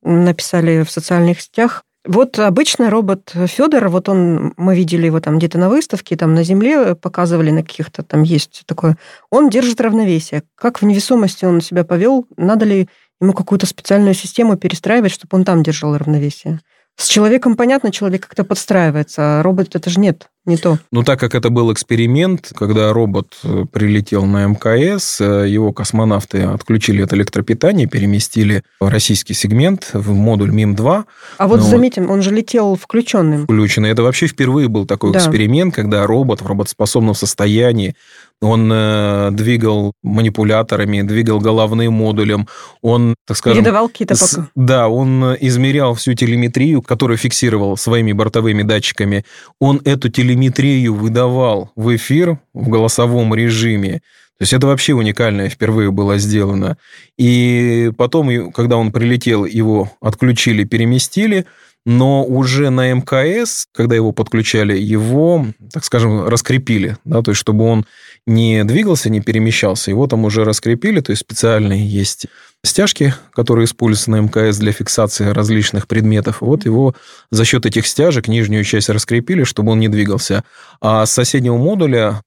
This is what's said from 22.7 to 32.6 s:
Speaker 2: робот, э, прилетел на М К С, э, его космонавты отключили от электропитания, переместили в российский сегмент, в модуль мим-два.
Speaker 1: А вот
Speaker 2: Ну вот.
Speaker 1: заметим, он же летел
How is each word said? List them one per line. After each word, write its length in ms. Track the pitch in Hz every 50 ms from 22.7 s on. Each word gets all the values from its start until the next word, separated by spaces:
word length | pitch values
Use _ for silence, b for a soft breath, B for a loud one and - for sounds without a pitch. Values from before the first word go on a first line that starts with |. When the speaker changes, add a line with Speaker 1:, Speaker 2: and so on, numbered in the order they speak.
| 107 107 107 107 107
Speaker 2:
робот, 460 | 117 117 104 98 98 95 _ - - -
э, 220 | - - 95 92 - _
прилетел 540 | 104 104 104 104 104 104 - - 101 98
на 160 | 98 101 101 101
М 120 | 101 104
К 120 | 101 - 113 113
С, 420 | 120 143 180 208 196 - - - -
э, 300 | 104 101 101 101 101 101
его 240 | 101 107 110 104 -
космонавты 680 | - 104 - - 110 113 113 104 98 98 - - 95 95
отключили 580 | 95 95 107 - - 113 110 104 - 101 101
от 140 | 98 92 -
электропитания, 720 | 101 101 98 - - 104 - 113 110 - 170 214 185 131
переместили 760 | - - - 101 101 101 101 - - - 113 107 101 104 95 - _ _ _
в 80 | 98 98
российский 440 | 101 110 - - 107 92 - - 107
сегмент, 580 | - - 98 110 117 143 180 196 185 - - -
в 180 | 107 98 101 101
модуль 380 | 98 104 113 113 104 101 101
мим-два. 560 | 104 107 110 104 101 98 110 135 175 208 214 B B B B B B B
Speaker 1:
А 100 | 196 190
вот 100 | 226 226
Speaker 2:
Ну 40 | 214
вот. 80 | 208
Speaker 1:
заметим, 400 | 220 240 247 254 247 - 185 175
он 100 | 196 196
же 140 | 190 196 202
летел 420 | 220 220 - - 240